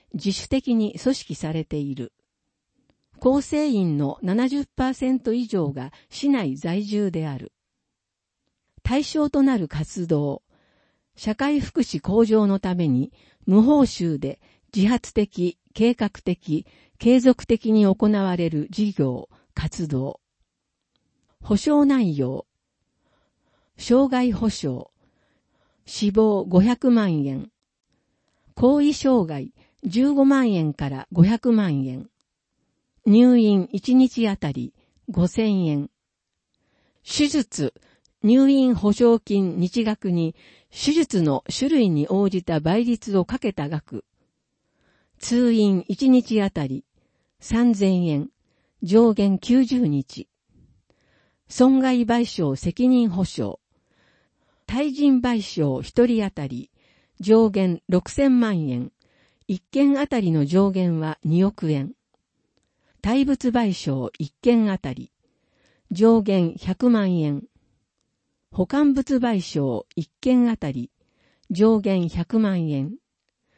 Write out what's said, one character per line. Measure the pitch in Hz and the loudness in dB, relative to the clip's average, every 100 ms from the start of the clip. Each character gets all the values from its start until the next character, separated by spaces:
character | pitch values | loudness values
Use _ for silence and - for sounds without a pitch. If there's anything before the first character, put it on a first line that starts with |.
| _ | _
自 | 165 196 | -8 -6
主 | 190 - | -6 -4
的 | 269 262 233 | -4 -2 -2
に | 214 - | -2 -4
組 | - 269 | -4 -4
織 | - 151 | -8 -10
さ | 160 | -8
れ | 160 | -6
て | 156 151 | -6 -8
い | 143 135 | -8 -10
る。 | 117 _ _ _ _ _ _ _ _ _ _ _ | -12 _ _ _ _ _ _ _ _ _ _ _
構 | 254 277 | 0 0
成 | 269 302 302 | -2 -2 0
員 | 226 180 147 | 0 0 -2
の | 139 - | -4 -4
七 | 180 196 254 | -4 -2 -2
十 | 285 277 | -4 -8
パ | - 262 | -4 -4
ー | |
セ | 262 262 | -4 -2
ン | 262 | -2
ト | 240 | -2
以 | 233 233 | -4 -2
上 | 196 151 | -4 -4
が | 139 127 - _ | -6 -12 -16 _
市 | - 285 | -6 -2
内 | 277 175 135 | 0 -2 -6
在 | 165 180 | -6 -6
住 | 208 208 202 | -4 -4 -4
で | 170 156 | -4 -8
あ | 135 | -8
る。 | - _ _ _ _ _ _ _ _ _ _ _ _ _ | -14 _ _ _ _ _ _ _ _ _ _ _ _ _
対 | - 254 | -4 -4
象 | 294 320 294 | -2 -2 -2
と | 285 | 2
な | 269 247 | 2 0
る | 170 | -4
活 | 143 156 - 170 | -8 -10 -8 -2
動。 | 156 147 139 _ _ _ _ _ _ _ _ | -2 -2 -6 _ _ _ _ _ _ _ _
社 | - | -8
会 | 214 277 294 | -4 -2 -2
福 | 247 - | -2 -4
祉 | 247 165 | -4 -4
向 | - 202 226 | -2 2 2
上 | 220 208 | 4 2
の | 196 | 0
た | 196 180 | -2 -2
め | 165 | 0
に | 127 139 _ _ _ - | 0 -2 _ _ _ 2
無 | 190 | 4
報 | 226 294 | 4 4
酬 | 262 - 170 147 | 2 0 -4 -4
で | 139 - _ _ _ | -6 -10 _ _ _
自 | - 196 | -2 0
発 | 240 - - | 0 -2 -4
的、 | 208 - 180 - _ | -4 -2 -4 -6 _
計 | - 226 247 | -2 0 0
画 | 208 - | -4 -6
的、 | - 180 - 156 - _ _ _ | -6 -6 -4 -6 -6 _ _ _
継 | 233 254 | 2 4
続 | 247 247 - | 4 2 0
的 | 233 226 | -2 2
に | 220 202 | 2 4
行 | 190 | 2
わ | 214 214 196 180 | 0 0 -2 -2
れ | 170 | -2
る | 160 151 | -4 -6
事 | 196 208 | -4 -4
業、 | 190 135 123 - _ _ - | -2 -4 -4 -12 _ _ -8
活 | 160 - 165 | -8 -6 -6
動。 | 139 135 - _ _ _ _ _ _ _ _ _ _ _ _ | -6 -6 -10 _ _ _ _ _ _ _ _ _ _ _ _
保 | - 202 | -4 -2
障 | - 294 285 | 2 2 2
内 | 269 208 147 | 2 0 -2
容。 | 127 135 - _ _ _ _ _ _ _ _ _ _ _ _ _ | -4 -6 -12 _ _ _ _ _ _ _ _ _ _ _ _ _
障 | - 240 269 | 0 2 2
害 | 254 247 | 0 -2
保 | 202 226 | -2 -4
障。 | - 156 127 - _ _ _ _ _ _ _ _ _ - | -4 -6 -8 -12 _ _ _ _ _ _ _ _ _ -18
死 | - 208 | -4 -2
亡 | 202 220 202 190 | 2 2 0 2
五 | 180 | 4
百 | 202 240 269 | 4 2 2
万 | 233 208 160 139 | 2 2 0 -2
円。 | 135 220 _ _ _ _ _ _ _ _ _ _ | -6 -12 _ _ _ _ _ _ _ _ _ _
後 | - 247 294 | 0 2 4
遺 | 294 | 2
障 | 294 269 254 170 | 0 2 2 0
害 | 147 - _ _ _ | -6 -10 _ _ _
十 | - 190 269 | -6 0 0
五 | 277 269 | 4 4
万 | 277 247 | 4 2
円 | 190 156 | 0 -2
か | 143 139 | -4 -6
ら | 135 - | -8 -8
五 | - | 2
百 | 180 226 254 | 4 4 0
万 | 220 196 143 131 | 0 2 -2 -4
円。 | 127 - _ _ _ _ _ _ _ _ _ - | -8 -14 _ _ _ _ _ _ _ _ _ 2
入 | 208 247 247 | 6 6 6
院 | 220 202 180 | 4 4 0
一 | 202 - 254 | -6 0 4
日 | 262 - 226 | 4 2 -4
あ | 196 | -2
た | 156 | -6
り | 139 123 _ _ _ - | -6 -10 _ _ _ -10
五 | 180 175 | -2 -2
千 | - 220 196 170 | 0 0 0 0
円。 | 147 147 _ _ _ _ _ _ _ _ _ _ _ | -2 -4 _ _ _ _ _ _ _ _ _ _ _
手 | - - 294 | -12 -2 -2
術、 | 302 240 - 139 - _ _ _ _ | 0 -4 -4 -6 -8 _ _ _ _
入 | 208 247 269 | 2 4 4
院 | 277 262 220 | 4 2 0
保 | 208 | 0
証 | 208 240 233 | 2 4 2
金 | - 202 190 175 | 0 -2 -2 -2
日 | 180 240 | -4 -2
額 | 220 214 196 | -4 -4 -4
に、 | 175 165 - - _ _ | -2 -2 -6 -20 _ _
手 | - - | -6 -2
術 | 311 311 196 | 0 0 0
の | 160 139 - - | 0 -2 -4 -6
種 | 262 | 0
類 | 320 214 | 2 2
に | 156 147 | 0 0
応 | 185 202 | 0 0
じ | 185 | -2
た | 175 160 | -4 -4
倍 | 156 196 | 0 0
率 | 240 233 - 196 | 0 -4 -2 -2
を | 180 | -2
か | 160 | -4
け | 226 | -6
た | 190 147 | -6 -6
額。 | 160 - 120 - _ _ _ _ _ _ _ _ _ _ _ | -8 -10 -16 -16 _ _ _ _ _ _ _ _ _ _ _
通 | - 240 247 | -4 0 2
院 | 226 208 190 - | 4 2 2 -2
一 | 202 269 | -2 4
日 | 254 - 214 | 4 2 -2
あ | 196 | -2
た | 175 139 | -4 -6
り、 | 131 - _ _ _ _ _ | -6 -12 _ _ _ _ _
三 | - 226 240 | -4 0 2
千 | 208 196 185 175 | 2 2 2 0
円、 | 147 175 _ _ _ _ _ | -2 -4 _ _ _ _ _
上 | 175 208 233 | 2 4 4
限 | 208 202 190 | 4 0 0
九 | - 240 | 2 2
十 | 254 254 226 | 2 0 0
日。 | 143 135 - - _ _ _ _ _ _ _ _ _ _ _ _ | -2 -4 -14 -20 _ _ _ _ _ _ _ _ _ _ _ _
損 | - 254 262 | 2 4 4
害 | 262 254 | 2 0
賠 | 226 233 | 0 0
償 | 240 - 175 135 | -2 -2 -4 -2
責 | 180 - 247 | -6 -2 2
任 | 254 233 | 2 0
保 | 175 | -2
障。 | 185 - 104 - _ _ _ _ _ _ _ _ _ _ - | -4 -4 -8 -8 _ _ _ _ _ _ _ _ _ _ -8
対 | 240 294 | -4 -4
人 | 269 285 262 | 0 2 4
賠 | 240 233 | 2 -2
償 | 196 - 147 131 | -4 -2 -2 -2
一 | 117 - 240 | -4 2 2
人 | 233 202 | 2 -2
あ | |
た | - 143 | -6 -10
り、 | 123 - _ _ _ _ _ | -10 -14 _ _ _ _ _
上 | 185 220 226 | 4 6 6
限 | 202 190 170 _ | 2 0 -2 _
六 | 180 - | -2 -2
千 | - 277 254 | 0 2 4
万 | 233 190 151 | 2 0 -2
円。 | 123 127 _ _ _ _ _ _ | -4 -6 _ _ _ _ _ _
一 | 185 _ | -8 _
件 | 269 277 277 | 0 2 2
あ | 285 | 0
た | 254 | -2
り | 190 | 0
の | 160 143 | 0 2
上 | 180 196 | 2 2
限 | 190 180 160 | 2 -2 -2
は | 156 156 | -4 -6
二 | - 165 190 | -2 2 2
億 | - 165 | 0 -4
円。 | 151 139 - _ _ _ _ _ _ _ _ _ _ | -2 -4 -12 _ _ _ _ _ _ _ _ _ _
対 | 196 247 | -2 0
物 | 269 269 254 | 0 0 0
賠 | 240 226 | 0 -2
償 | 180 - 135 123 - | -2 -4 -4 -6 -8
一 | 147 _ | -12 _
件 | - 240 214 | 2 2 2
あ | 190 | -2
た | 147 | -8
り、 | 127 127 _ _ _ _ _ _ _ _ | -12 -14 _ _ _ _ _ _ _ _
上 | 170 220 226 | 0 4 4
限 | 202 196 170 - | 2 0 0 -2
百 | - 185 247 | -8 -2 2
万 | 233 196 180 | 2 2 0
円。 | 151 143 - _ _ _ _ _ _ _ _ _ _ | -2 -4 -8 _ _ _ _ _ _ _ _ _ _
保 | - 180 | -8 -4
管 | 277 294 | 0 0
物 | 269 262 269 | 0 0 -2
賠 | 240 214 | 0 -2
償 | 170 - 139 117 - - | -4 -4 -2 -4 -8 -10
一 | 160 _ | -10 _
件 | - 254 240 | 0 2 2
あ | 226 | 0
た | 156 | -6
り、 | 131 120 _ _ _ _ _ _ | -8 -10 _ _ _ _ _ _
上 | 175 220 220 | 2 4 4
限 | 202 190 170 | 0 0 -2
百 | - 170 220 | -4 -4 0
万 | 214 185 160 | 0 -2 -2
円。 | 143 139 240 _ _ _ _ _ | -4 -6 -8 _ _ _ _ _